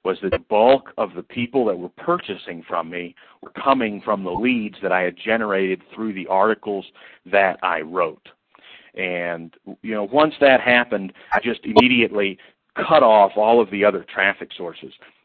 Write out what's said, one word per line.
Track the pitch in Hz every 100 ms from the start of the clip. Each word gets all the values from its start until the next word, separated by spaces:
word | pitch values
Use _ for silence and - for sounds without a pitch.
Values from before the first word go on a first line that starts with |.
was | 95 87
that | 98
the | 92
bulk | - 107 120 135 - -
of | 104
the | 87
people | - 123 120 135 113
that | 87
were | 90
purchasing | - - 175 - 92 - 85 82
from | 87 82
me | 87 85 _ _ _
were | -
coming | - 139 135 110 101
from | 113 101
the | 92
leads | 90 123 120 104 -
that | 95
I | 92
had | 90 87
generated | 107 113 107 98 95 92 _
through | - 110
the | 95 82
articles | 95 107 107 110 98 - _ - - -
that | 98 95 87
I | 90 82
wrote. | 78 90 82 76 - _ _ _ _ - _
And, | - 92 87 87 85 82 _ 98 -
you | 110
know, | 107
once | 101 135 156 -
that | 139 127
happened, | 127 123 120 104 95 - -
I | -
just | 117 113
immediately | - 107 123 123 110 101 98 92 - _ _
cut | - - 156
off | 123 107 98 101
all | 107 120
of | 101
the | 101
other | 101 95 -
traffic | - 98 98 - -
sources. | 87 80 - - - _